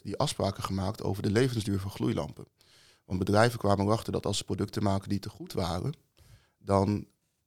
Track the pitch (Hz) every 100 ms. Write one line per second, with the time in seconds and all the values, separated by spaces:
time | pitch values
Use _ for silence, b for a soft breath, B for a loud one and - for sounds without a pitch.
0 | - 98 151 - 95 - - 95 95 95
1 | 95 98 104 104 131 117 101 98 95 -
2 | 123 110 73 - - _ b b b b
3 | - 90 95 101 120 120 101 98 98 110
4 | - 98 - 101 - 101 101 - 104 98
5 | 101 101 - - 175 - 85 85 135 -
6 | _ _ b b b b 101 98 98 104
7 | - _ _ _